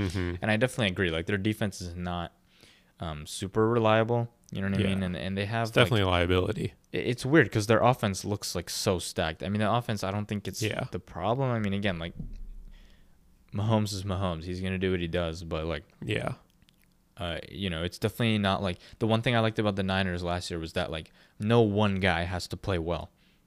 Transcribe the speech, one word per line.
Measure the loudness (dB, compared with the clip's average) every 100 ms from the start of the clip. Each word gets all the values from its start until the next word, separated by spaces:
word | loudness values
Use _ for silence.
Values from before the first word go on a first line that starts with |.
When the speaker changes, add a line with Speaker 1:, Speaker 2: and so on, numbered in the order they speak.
| 2
Speaker 1:
Mm-hmm. | 0 -2 -2
Speaker 2:
And | 0
I | 2
definitely | 2 0 0
agree. | 2 0
Like, | 0 -2
their | 0
defense | 0 0 -2 -6
is | -10 -8
not, | -6 -4 -6 _ _ _ -20 -20 _ -12
um, | -10 -8 -10
super | -8 -4 2 4
reliable. | 4 4 4 4 2 -2 _ _
You | -6
know | -2
what | 2
I | 2
Speaker 1:
Yeah. | 0
Speaker 2:
mean? |
And, | -2 -4
and | -4 -4
they | -2
have, | -2 0
Speaker 1:
It's |
definitely | 4 4 6 4
Speaker 2:
like, |
Speaker 1:
a |
liability. | 4 4 4 2 0 -4 -6 _ -4
Speaker 2:
i-, |
it's | -2 -2 4
weird | 6 6
'cause | 4 4
their | 6
offense | 6 4 0 -2 -2
looks, | -4 -4 -6
like, | -6
so | -2 0 0
stacked. | -2 -2 -2 -2
I | -2
mean, | 0
the | 0
offense, | 0 -2 -4
I | -4
don't | -4 -4
think | -6 -6
it's | -4
Speaker 1:
Yeah. | -4 -2 -4
Speaker 2:
the | -6
problem. | -10 -6 -2 0 0
I | 0
mean, | 0 0
again, | -2 -2
like, | -6 -8 -10 -10 -12 -14 -16 -18 -20 -20 -20 _ _ _ _
Mahomes | -4 2 2 2
is | -4 -4
Mahomes. | -2 -2 -4 -6
He's | -4
gonna | -4 0
do | 0
what | 0
he | 0
does, | -2 -2 -4
but, | -6 -4 -4
like, | -6 -8 -12 -6
Speaker 1:
Yeah. | -4 -4 -8 _ _ _ _ _ _ _ -10
Speaker 2:
uh, | -8 -6 -10
you | -8 -4
know, | -2
it's | -4 -2
definitely | -4 0 0 2
not, | 2 2
like, | 0 -4 -10 -4
the | 0
one | 2
thing | 2 2
I |
liked | 2 2
about | 0 0
the |
Niners | 0 0 0 -2
last | -2 -4 -4
year | -6
was | -6 -4
that, | -4
like, | -4 -8 _ _ -4
no | 2 6
one | 6 4 2 2
guy | 2 2 0
has | -4 -6
to | -6
play | -2 -2
well | 0 -4 -6 _ _ _